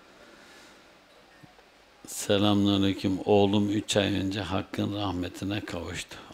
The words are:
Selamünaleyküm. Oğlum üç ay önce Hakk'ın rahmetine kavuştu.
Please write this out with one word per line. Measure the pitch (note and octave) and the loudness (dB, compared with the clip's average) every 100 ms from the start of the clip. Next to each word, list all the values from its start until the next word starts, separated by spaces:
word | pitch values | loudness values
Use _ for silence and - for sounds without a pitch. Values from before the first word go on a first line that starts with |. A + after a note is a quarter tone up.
| - - - - - - - - - - - - - - - - - - - - - | -20 -20 -20 -20 -20 -20 -20 -20 -20 -20 -20 -20 -20 -20 -20 -20 -20 -20 -20 -20 -14
Selamünaleyküm. | - - G2+ G#2 G2+ G2+ G2+ G2 F#2+ G2 F#2 - | -8 0 4 4 4 4 2 2 0 -2 -2 4
Oğlum | G#2 G2+ G#2 G2+ | 6 6 4 2
üç | G#2 - G#2+ | -2 0 0
ay | G2+ F#2+ | 2 0
önce | F#2+ G#2 | -2 -4
Hakk'ın | F2+ F#2+ - - G#2 G2+ | -4 -4 -4 -4 -4 -2
rahmetine | G2+ F2+ F2+ - F#2+ G#2 - | -4 -4 -6 -6 -6 -6 -6
kavuştu. | F2 E2+ F2 - - - | -8 -8 -10 -10 -14 -16